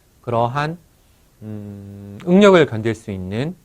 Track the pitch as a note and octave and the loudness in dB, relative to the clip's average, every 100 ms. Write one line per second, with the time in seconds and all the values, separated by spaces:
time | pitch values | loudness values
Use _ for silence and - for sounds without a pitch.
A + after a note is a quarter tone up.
0 | _ _ - A#2 A#2+ C#3 D3+ F3 _ _ | _ _ -6 -2 -2 -2 -6 -8 _ _
1 | _ _ _ _ G#2+ G#2+ G#2 G2+ G2+ G2+ | _ _ _ _ -14 -14 -14 -16 -16 -18
2 | G2+ G2+ F3+ F#3 G#3 F3+ C#3+ A2 A2+ A2 | -18 -12 2 6 8 6 4 0 -4 -4
3 | - F#2+ F#2 G#2+ D3 F3+ | -6 -10 -6 -6 -6 -8